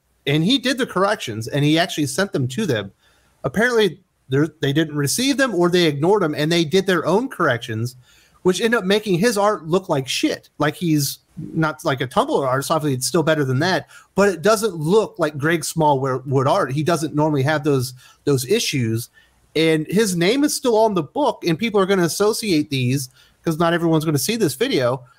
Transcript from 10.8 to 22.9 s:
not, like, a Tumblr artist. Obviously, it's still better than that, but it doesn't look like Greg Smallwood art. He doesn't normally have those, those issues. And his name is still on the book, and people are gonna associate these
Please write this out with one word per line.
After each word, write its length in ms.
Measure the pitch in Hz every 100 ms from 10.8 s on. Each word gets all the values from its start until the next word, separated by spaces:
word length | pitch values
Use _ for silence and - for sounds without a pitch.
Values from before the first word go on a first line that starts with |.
| 175 151 135 - _ - -
not, 320 | 160 156 151
like, 160 | 160 135
a 80 | 131
Tumblr 360 | 202 277 226
artist. 280 | 135 131 139
Obviously, 220 | 160 147
it's 120 | 127 -
still 160 | 175
better 220 | 156 156
than 160 | 131 131
that, 260 | 175 165 - - _ -
but 120 | 202
it 140 | 165
doesn't 320 | 190 220 220
look 420 | 170 151 220 190 -
like 180 | 156 147
Greg 260 | 151 170
Smallwood 840 | - 165 151 139 135 127 131 135 135
art. 240 | 190 143
He 100 | 135
doesn't 320 | 151 - 151
normally 280 | 147 156 147
have 180 | 135 151
those, 320 | 147 135 123 - - _
those 200 | - 135 123
issues. 640 | 226 - 139 113 113 - _ _ _ _
And 320 | 151 160 156 151
his 300 | 180 220 175
name 260 | 175 277
is 140 | 294 -
still 200 | 254 214
on 180 | 220
the 80 | 185
book, 400 | 143 269 269 - 170
and 100 | 165
people 220 | 226 202
are 60 | 185
gonna 160 | 196
associate 640 | 170 - 208 226 214 156 147
these 380 | 135 123